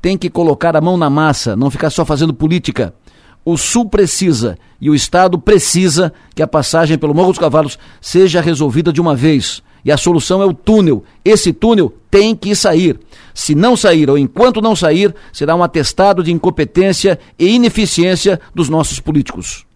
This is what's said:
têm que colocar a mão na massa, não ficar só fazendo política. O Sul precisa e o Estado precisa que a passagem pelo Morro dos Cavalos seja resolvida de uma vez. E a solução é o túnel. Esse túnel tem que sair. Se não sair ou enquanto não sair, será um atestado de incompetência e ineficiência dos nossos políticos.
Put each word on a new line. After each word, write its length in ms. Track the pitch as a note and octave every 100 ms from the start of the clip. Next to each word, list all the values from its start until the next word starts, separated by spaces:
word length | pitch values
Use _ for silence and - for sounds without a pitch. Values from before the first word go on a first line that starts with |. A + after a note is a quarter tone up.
têm 160 | F3 F#3+
que 100 | E3+
colocar 480 | - E3 C#3 E3+ D#3
a 40 |
mão 160 | E3 F#3
na 100 | D3+
massa, 480 | C#3+ D#3 C#3 - G#2
não 140 | C3+
ficar 180 | - D#3+
só 160 | -
fazendo 300 | D#3 D3 D#3+
política. 580 | C3 D3+ F3 - B2+ G2+ - _ _ _ _ -
O 80 | E3
Sul 320 | - A#3 A3+
precisa 680 | G3+ F3+ - F#3 B2+ A2+ F2 _ _
e 100 | D3
o 40 |
Estado 440 | D3 - F3+ F#3 F3
precisa 720 | - G#3 - E3+ F#3 D3 F3 - _
que 80 | -
a 60 | D#3
passagem 500 | D#3+ C3 D#3+ D#3+ D#3+
pelo 160 | D3+
Morro 140 | D3 F#3
dos 100 | F3+
Cavalos 400 | D#3+ D3 D3 - - -
seja 400 | - F3 F#3+ E3+
resolvida 520 | D#3+ D3 D3 B2+ E3+
de 80 | D3+
uma 140 | E3
vez. 480 | C#3 D3+ D3 - - _ _
E 80 | -
a 40 | D3
solução 460 | - E3+ - F#3
é 20 |
o 80 | G3
túnel. 520 | E3 - A3 F3 A2+ - _
Esse 280 | - G#3+ F3+
túnel 420 | - A3 A3 D3 - _
tem 240 | G3 G#3+
que 220 | A3 G3+ G#3
sair. 420 | G3 E3 F3 - - - -
Se 220 | - -
não 220 | D3+ A3+ B3
sair 340 | G#3 E3 C#3+
ou 80 | C#3
enquanto 420 | C#3 - B3 A3
não 140 | A3
sair, 400 | G3+ E3 D#3+ G3 - -
será 220 | - C#3+
um 80 | E3
atestado 600 | F3 E3 C#3 - G3 F#3
de 80 | E3
incompetência 880 | E3+ F3+ - D3 - G3 - F#3+ E3 - _
e 120 | E3+
ineficiência 840 | A#3+ A#3+ - G#3 - F3+ F3+ G3+ F3+ -
dos 160 | E3+ C#3+
nossos 300 | D#3+ D3+ C3+
políticos. 640 | - D3+ - - F2+ - _